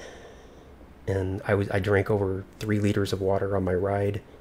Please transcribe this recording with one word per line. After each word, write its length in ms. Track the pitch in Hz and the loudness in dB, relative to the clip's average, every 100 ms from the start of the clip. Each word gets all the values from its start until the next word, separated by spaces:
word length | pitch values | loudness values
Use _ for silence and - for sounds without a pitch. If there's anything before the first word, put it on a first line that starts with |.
| - - - - - - - - - - - | -14 -18 -20 -20 -20 -20 -20 -20 -20 -12 -4
And 360 | 98 92 98 - | -2 -2 -4 0
I 80 | |
was, 160 | 101 98 | 0 2
I 100 | 104 | 0
drank 300 | 98 98 98 | 2 2 2
over 360 | 104 95 95 - - | 0 0 -2 -8 -8
three 180 | 107 104 | -2 2
liters 320 | 104 104 98 | 2 2 0
of 80 | 95 | 0
water 380 | 95 98 98 98 | 0 0 0 0
on 80 | 92 | 2
my 80 | |
ride, 480 | 92 98 101 101 101 - - | 0 2 2 0 -2 -10 -20